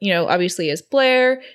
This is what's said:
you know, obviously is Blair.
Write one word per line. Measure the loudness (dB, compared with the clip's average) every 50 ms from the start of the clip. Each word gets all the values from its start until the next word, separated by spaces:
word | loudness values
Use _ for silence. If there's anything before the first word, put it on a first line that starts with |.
you | -4 -2 0
know, | 0 0
obviously | 0 0 0 0 -2 -4 -4 -4 -4
is | -4 -6
Blair. | -6 -2 0 2 2 2 2 2 2 2 0 -2 -6 -20